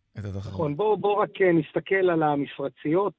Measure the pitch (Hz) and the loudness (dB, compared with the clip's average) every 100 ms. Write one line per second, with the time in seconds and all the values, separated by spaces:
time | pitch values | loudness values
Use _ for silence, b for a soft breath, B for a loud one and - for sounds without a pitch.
0 | _ - 101 95 98 190 151 147 214 196 | _ -12 -8 -8 -8 -4 -4 0 0 0
1 | 202 208 202 - 185 170 156 170 - 190 | 0 0 -2 2 4 4 2 -4 -2 0
2 | 185 160 151 147 135 - 139 - 151 170 | 2 2 2 0 -4 -6 -10 -6 -2 0
3 | 196 | 0